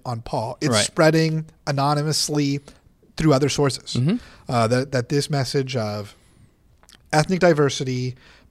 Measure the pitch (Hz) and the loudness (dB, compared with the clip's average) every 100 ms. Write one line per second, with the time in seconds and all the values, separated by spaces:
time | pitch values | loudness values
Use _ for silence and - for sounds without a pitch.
0 | 127 117 - 143 113 139 147 208 196 - | -8 -8 -6 -6 -4 -4 0 0 0 2
1 | 160 160 160 160 156 - - 139 143 147 | 4 4 2 -2 -6 -10 -4 0 0 0
2 | 151 143 - 151 143 143 - - _ _ | 0 -2 -2 0 0 -2 -8 -20 _ _
3 | _ - 160 131 143 - 143 - - 120 | _ 0 2 4 2 2 0 -2 -6 -2
4 | 139 240 - - - 120 113 123 139 131 | 0 -2 -6 -16 -4 0 2 0 0 -4
5 | 120 143 139 143 131 147 131 127 107 104 | -2 -2 -2 -2 -2 -2 -2 -4 -4 -6
6 | 101 - _ _ - _ _ _ - - | -10 -16 _ _ -20 _ _ _ -20 -20
7 | - 151 151 180 180 151 143 - 131 127 | -2 0 2 2 4 4 2 0 -6 -4
8 | 127 123 - - _ | -6 -10 -18 -20 _